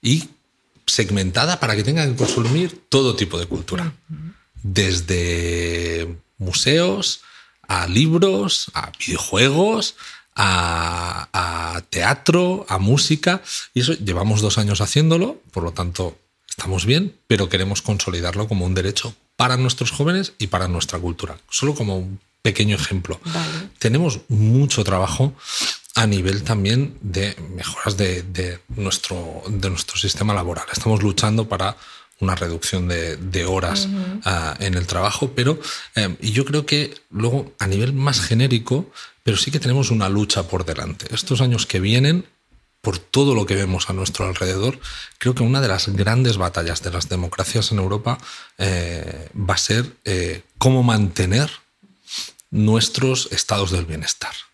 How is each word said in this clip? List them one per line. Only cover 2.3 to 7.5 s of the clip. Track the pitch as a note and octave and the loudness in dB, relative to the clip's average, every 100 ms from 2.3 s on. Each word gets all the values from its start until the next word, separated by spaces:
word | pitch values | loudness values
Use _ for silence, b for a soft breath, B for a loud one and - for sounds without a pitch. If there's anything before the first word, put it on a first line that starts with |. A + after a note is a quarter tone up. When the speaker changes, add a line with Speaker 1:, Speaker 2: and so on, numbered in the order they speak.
| - A#2 C#3+ F3 - _ | 2 2 2 0 -4 _
Speaker 1:
todo | C3+ C3 G#2+ | 4 4 2
tipo | F#2+ E2+ | -2 -2
de | F2 | -4
cultura. | F2 E2+ - F2 - _ | -6 -6 -4 -4 -6 _
Speaker 2:
Ujú. | D3+ D#3+ G3+ _ - | -14 -14 -16 _ -10
Speaker 1:
Desde | G#2 F#2+ F#2+ F2+ E2 F2+ E2+ E2+ E2+ E2+ E2+ E2+ E2+ E2 E2+ E2+ _ _ | -2 2 2 2 0 0 0 0 -2 -2 -2 -2 -2 -4 -6 -10 _ _
museos, | F#2 - - D#3 F3+ G3 - - B B B | -4 0 2 4 2 0 -2 -6 B B B